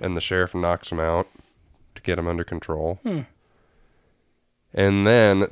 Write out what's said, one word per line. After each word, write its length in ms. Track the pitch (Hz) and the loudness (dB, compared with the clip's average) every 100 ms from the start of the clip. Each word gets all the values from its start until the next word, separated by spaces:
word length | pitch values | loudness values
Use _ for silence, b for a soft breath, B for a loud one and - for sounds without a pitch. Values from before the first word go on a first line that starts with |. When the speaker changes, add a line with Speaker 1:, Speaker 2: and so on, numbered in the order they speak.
Speaker 1:
And 140 | 92 85 | -4 -6
the 40 | |
sheriff 320 | - 92 90 | -2 -2 0
knocks 380 | 90 87 87 - | -2 -2 -2 -4
him 80 | 82 | -4
out 300 | 80 85 - - _ _ _ _ _ | -2 -2 -4 -10 _ _ _ _ _
to 80 | - | -12
get 160 | - 85 | -6 -4
him 80 | 85 | -4
under 160 | 85 | -4
control. 560 | 85 85 - 78 80 90 | -6 -10 -8 -6 -6 -6
Speaker 2:
Hmm. 160 | 240 165 123 _ _ _ _ _ _ _ _ _ _ _ _ _ _ | -6 -8 -8 _ _ _ _ _ _ _ _ _ _ _ _ _ _
Speaker 1:
And 320 | - 98 98 101 | 0 2 4 4
then 400 | 120 107 98 98 | 6 6 4 0